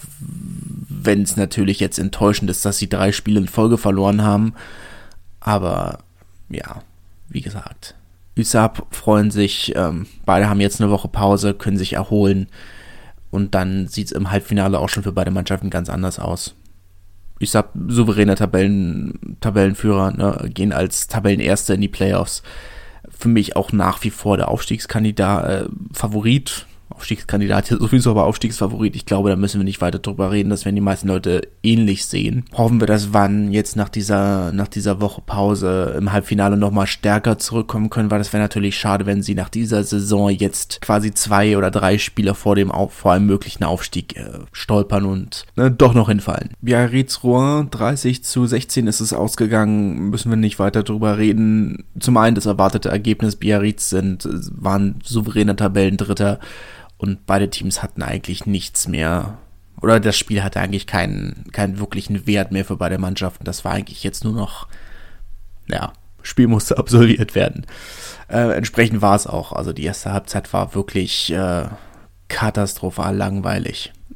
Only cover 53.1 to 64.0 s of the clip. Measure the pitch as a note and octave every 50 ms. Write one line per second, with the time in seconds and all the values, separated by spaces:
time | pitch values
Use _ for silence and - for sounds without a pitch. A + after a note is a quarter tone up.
53.1 | G#2+ - A2+ G#2+ G2+ - - G#2 G#2 G2+ G2+ G#2+ G#2+ - - - F#2 F#2 F#2+ G2
54.1 | F#2 F2+ - F2 F2 E2 F2 F2+ - - F#2+ F#2+ G2 G2 G2+ G2 - - - -
55.1 | A#2 A2+ G#2 G#2+ - G#2+ G#2 G#2 G2 G2+ G#2+ F#2+ F#2+ G2+ G2 F#2+ G2 - G#2 G2+
56.1 | G2 G2+ G2+ G2+ G2 - - - - - - - - - - - - - - F#2+
57.1 | F#2+ - - - G2 G2 G2+ G2 - - - F#2+ - - - - - - - -
58.1 | - - - - F#2 - - G#2 G2 F2+ - - - - - - - D#2 D#2+ D#2+
59.1 | F2 F2 - G#2 A2 - - - - - - - - - - A2 A2+ A2 G2+ G#2+
60.1 | - - - - G#2+ G2+ G2+ G2 - F#2+ F#2 F#2+ G2+ F#2+ - - - F2+ F2+ G2+
61.1 | G2 G2 G2 F#2 - - - - - G#2 G2+ G2 F#2+ G2+ G2+ - - G2 - -
62.1 | G2+ F#2+ - G#2 G2+ G2+ F#2 - F#2+ F#2+ F#2+ - F#2+ F2+ F2+ F2 F#2+ F#2 F#2 F#2
63.1 | F#2+ - F#2+ F2+ - - - F2+ F2 - - G2 - G2+ - - - -